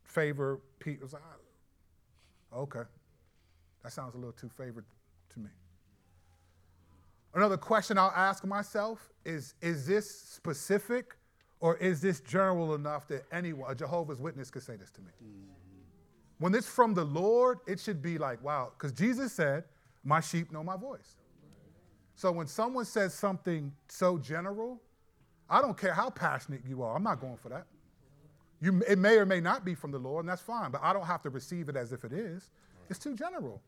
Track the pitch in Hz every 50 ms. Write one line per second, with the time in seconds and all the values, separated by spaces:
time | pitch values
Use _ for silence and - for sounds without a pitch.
0 | _ - - 170 156 147 147 139 139 135 139 135 - _ _ _ - 156 143 -
1 | 135 131 147 143 - - - - - _ _ _ _ _ _ _ _ _ _ _
2 | _ _ _ _ _ _ _ _ _ _ 113 123 143 143 - 120 120 120 _ -
3 | _ _ _ _ _ _ _ _ _ _ _ _ _ _ _ _ - 120 - -
4 | 131 127 113 123 123 120 117 - - 117 - - 131 127 113 117 104 _ _ _
5 | _ _ _ _ _ _ - 117 107 101 - _ - - - _ _ _ _ _
6 | _ _ _ _ _ _ _ _ _ _ _ _ _ _ _ _ _ _ - -
7 | _ - _ _ _ _ - 175 202 208 190 175 - - 220 214 - - 214 196
8 | 190 190 185 175 190 196 196 190 - 196 196 202 202 - - 214 202 220 226 214
9 | - - _ _ _ 156 165 151 - - - _ 170 170 170 143 127 151 196 214
10 | 208 - - - - - - - - 165 147 - - - 196 208 - - 240 254
11 | 240 - - _ _ _ _ _ _ _ _ _ 170 165 165 - 180 185 180 139
12 | 175 196 175 - - - - 185 196 190 185 170 165 156 151 147 147 147 151 143
13 | - - 147 135 135 - 160 175 180 170 160 135 131 123 135 123 156 135 170 175
14 | 165 151 147 123 135 165 139 139 131 - - 135 117 - 117 98 95 - _ -
15 | 95 87 - - 117 107 101 98 98 98 92 90 - - - - - - - -
16 | - _ _ _ _ _ - _ 156 180 190 254 220 - - - 240 226 208 180
17 | 160 147 143 160 185 208 226 240 247 254 247 254 - 165 202 - - 220 202 151
18 | 135 170 170 151 151 135 120 107 123 143 151 143 127 - - _ - 143 120 -
19 | 185 240 254 240 277 240 - - 160 143 139 156 175 - _ _ _ _ _ _
20 | - 135 151 165 160 - - 165 170 - 160 156 156 180 190 180 226 277 254 -
21 | - - - _ _ _ _ _ - - - - - - - - _ - - _
22 | _ _ _ - - 185 175 170 160 139 - - 220 247 262 254 233 - - 226
23 | 196 185 - - - 202 190 - - 185 170 156 143 143 143 _ _ - - -
24 | 190 180 180 165 127 - 156 165 175 196 202 214 226 247 254 240 _ _ _ _
25 | _ _ _ _ _ _ _ _ _ - 165 220 277 262 185 - 202 185 165 170
26 | 226 262 - - 180 156 139 127 - - 139 127 120 127 135 127 127 113 117 156
27 | 202 226 180 117 131 131 120 110 - 120 123 160 185 _ - - _ _ _ _
28 | _ _ - _ - - - _ _ _ _ _ 151 185 190 175 185 - 202 185
29 | 185 208 226 220 202 190 190 175 165 175 226 269 196 185 175 - - 147 139 135
30 | 123 131 143 165 165 170 180 175 - - 233 233 196 131 123 139 - 165 190 202
31 | 175 160 180 160 - 147 127 127 123 - 180 175 165 139 139 135 123 113 127 113
32 | - 113 127 180 233 185 165 185 - - _ _ _ _ - - - - 185 -
33 | - 294 269 208 294 349 370 330 185 123 101 104 _